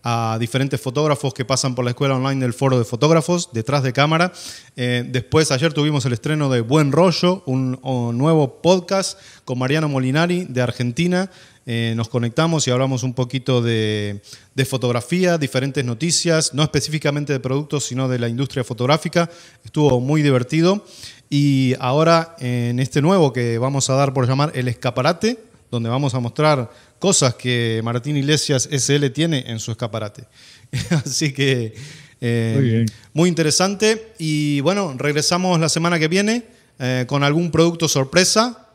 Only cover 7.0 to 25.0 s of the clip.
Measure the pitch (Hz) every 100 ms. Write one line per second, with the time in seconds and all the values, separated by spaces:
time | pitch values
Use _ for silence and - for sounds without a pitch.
7 | 185 - 180 185 - 131 131 127 135 127
8 | 117 117 147 160 139 - - 185 170 196
9 | 185 - - - - 127 127 151 151 135
10 | 127 143 175 180 180 127 120 - 123 120
11 | 175 180 185 - - _ - 117 117 113
12 | 113 127 117 113 160 160 127 123 135 131
13 | 131 123 120 135 123 123 117 113 110 107
14 | 104 101 - - _ - 131 131 123 117
15 | - 180 180 170 143 131 135 139 123 117
16 | 170 160 170 160 156 135 151 147 139 156
17 | 147 143 147 139 123 135 147 147 - 123
18 | 131 127 117 117 139 139 123 113 123 156
19 | 175 170 170 - - _ - - 147 127
20 | 127 151 147 127 120 160 170 202 - -
21 | - - _ 143 143 135 131 123 127 139
22 | 160 165 165 - 127 123 120 120 127 147
23 | 147 196 147 123 120 117 131 139 131 135
24 | 143 135 123 131 151 131 123 117 127 135